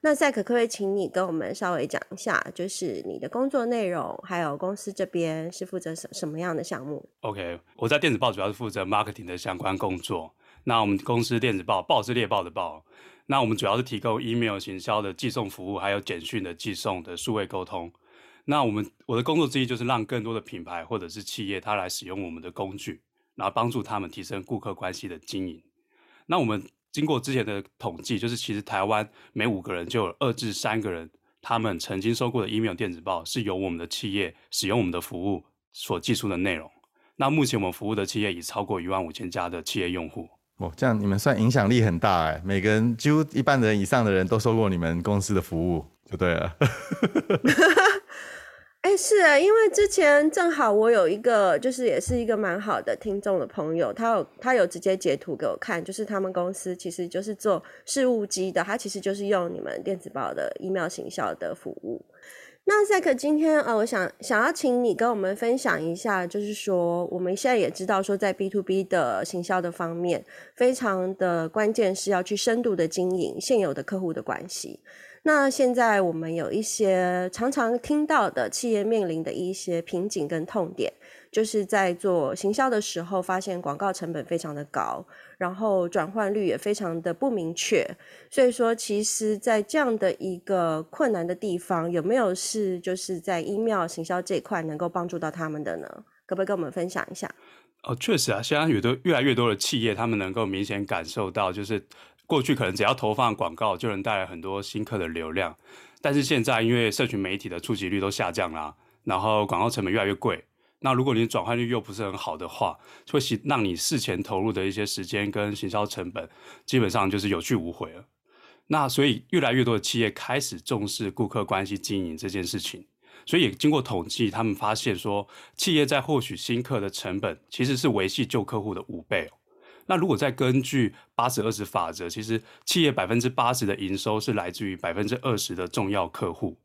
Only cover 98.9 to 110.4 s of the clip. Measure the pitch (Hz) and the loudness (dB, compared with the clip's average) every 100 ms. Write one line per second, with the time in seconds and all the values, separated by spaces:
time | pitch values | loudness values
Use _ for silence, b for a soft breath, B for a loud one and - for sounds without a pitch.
98.9 | 131 170 143 139 120 120 101 - 127 113 | 2 2 4 4 4 4 2 0 0 0
99.9 | 101 117 107 95 95 104 95 101 101 101 | 0 0 0 -2 -2 -2 -2 -2 -4 -2
100.9 | 92 82 - 98 107 95 95 101 107 - | -4 -4 -4 -2 0 -2 -2 -4 -6 -6
101.9 | B B B - 151 131 139 98 98 120 | B B B 0 0 2 0 0 2 2
102.9 | 131 107 107 120 104 82 82 107 90 117 | 2 0 2 2 2 -4 0 -2 0 -2
103.9 | 98 98 101 92 85 95 98 98 107 107 | -2 -2 -2 -4 -8 -6 -6 -6 -6 -4
104.9 | 107 82 82 80 85 87 - B B B | -4 -4 -4 -4 -2 -4 -6 B B B
105.9 | B 147 143 131 139 117 117 113 120 113 | B 0 2 2 2 4 2 4 4 2
106.9 | - 123 104 95 98 104 87 - 104 92 | 2 0 0 -4 -4 -6 -8 -4 -2 0
107.9 | 101 98 101 95 85 87 80 76 - b | 0 0 0 -2 -2 -4 -4 -8 -12 b
108.9 | b - 92 107 107 101 87 113 120 95 | b -2 0 2 2 2 0 0 0 0
109.9 | 107 101 98 117 80 | 2 2 0 -2 -2